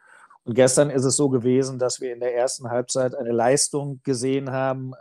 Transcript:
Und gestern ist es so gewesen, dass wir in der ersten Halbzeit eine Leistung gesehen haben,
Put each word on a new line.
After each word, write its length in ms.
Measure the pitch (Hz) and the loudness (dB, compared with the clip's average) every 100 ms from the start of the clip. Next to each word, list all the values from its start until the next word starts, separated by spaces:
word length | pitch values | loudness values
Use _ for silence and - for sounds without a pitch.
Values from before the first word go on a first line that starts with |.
| _ - - - | _ -20 -20 -14
Und 100 | - | -2
gestern 380 | 117 131 147 143 | 4 6 6 2
ist 120 | 135 | 2
es 120 | 131 127 | 0 2
so 140 | 143 | 2
gewesen, 500 | 131 123 127 135 127 | 2 2 2 0 -2
dass 200 | 123 - | -4 -4
wir 140 | 131 | -8
in 60 | 120 | -6
der 160 | 123 120 | -4 0
ersten 340 | 127 - 123 | -2 -4 -4
Halbzeit 460 | 120 123 135 127 135 | -4 -2 -2 -2 -2
eine 160 | 120 | -2
Leistung 720 | 117 117 143 - 147 143 131 | 2 4 2 0 -2 -6 -8
gesehen 480 | - 123 131 135 135 | -4 -2 0 -2 -2
haben, 420 | 131 135 131 131 131 | -4 -2 -4 -8 -8